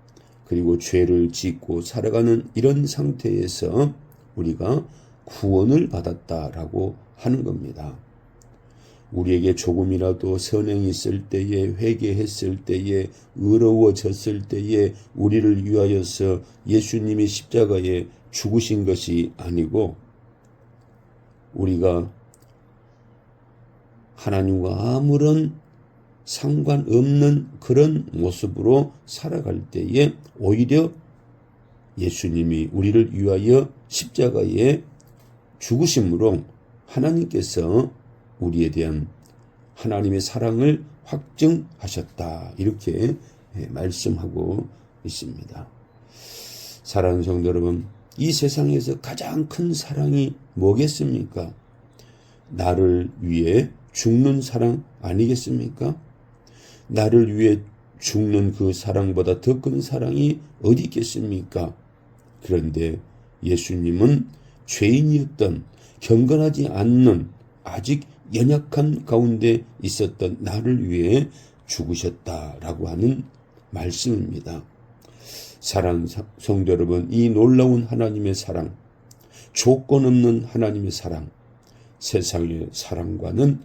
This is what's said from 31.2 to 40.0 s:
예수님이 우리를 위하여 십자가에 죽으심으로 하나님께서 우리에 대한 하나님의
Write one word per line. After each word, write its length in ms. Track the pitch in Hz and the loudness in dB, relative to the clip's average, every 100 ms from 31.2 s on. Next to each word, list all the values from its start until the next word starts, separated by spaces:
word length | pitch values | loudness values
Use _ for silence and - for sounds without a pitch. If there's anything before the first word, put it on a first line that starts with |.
| _ _ _ _ _ _ _ - | _ _ _ _ _ _ _ -6
예수님이 720 | 87 - 92 82 82 80 78 | -6 -4 -4 -2 0 -2 -2
우리를 420 | 95 98 113 110 | -2 2 4 2
위하여 560 | 92 98 95 107 131 - - - | 0 0 0 4 4 2 -6 -12
십자가에 960 | - - - 123 107 95 95 123 160 - - _ _ _ _ _ - | -10 -6 -2 0 0 -2 2 2 2 -4 -20 _ _ _ _ _ -12
죽으심으로 840 | - 120 170 127 95 85 107 87 - - _ - - | -4 0 2 2 0 2 2 0 -4 -20 _ -20 -10
하나님께서 1080 | 127 143 165 170 98 - - 82 107 - - - - _ - | -2 0 0 -2 -4 -4 -4 0 2 0 -4 -20 -20 _ -8
우리에 300 | 87 82 82 | -4 0 0
대한 380 | 73 80 78 76 - - _ _ _ _ | 0 -4 -4 -8 -12 -20 _ _ _ _
하나님의 480 | - 113 104 | -10 -6 -2